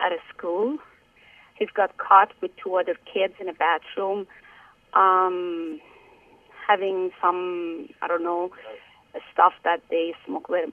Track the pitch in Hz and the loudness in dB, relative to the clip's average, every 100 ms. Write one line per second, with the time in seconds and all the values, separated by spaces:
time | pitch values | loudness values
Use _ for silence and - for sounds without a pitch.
0 | 185 170 - - 180 180 233 302 - _ | -4 -4 -10 -10 -4 -2 -2 -4 -12 _
1 | _ _ - - - - 143 - 190 - | _ _ -20 -20 -16 -8 -4 -2 -2 -2
2 | - 196 208 - 185 - 190 185 180 170 | 6 8 6 0 -10 -8 -4 -2 -2 -4
3 | - 196 190 - 185 160 156 156 - - | -6 -4 -4 -4 -10 -2 0 0 -4 -6
4 | 196 202 190 - - - - _ _ 185 | -4 -4 -8 -16 -20 -20 -20 _ _ 4
5 | 190 185 185 180 180 170 165 156 - - | 6 6 2 0 -4 -6 -8 -10 -16 -20
6 | - _ _ - _ - - 202 196 190 | -20 _ _ -20 _ -6 0 0 0 -2
7 | 185 - 180 180 180 175 170 165 - - | -4 -2 0 0 -2 -6 -6 -10 -14 -8
8 | 170 170 170 175 180 - - - - _ | -4 -2 -2 -4 -6 -8 -20 -20 -20 _
9 | _ - - - 180 - - 170 - 170 | _ -18 -6 2 4 4 -2 -4 -2 -4
10 | 165 160 - 190 - 175 160 | -4 -6 -10 -10 -4 -4 -4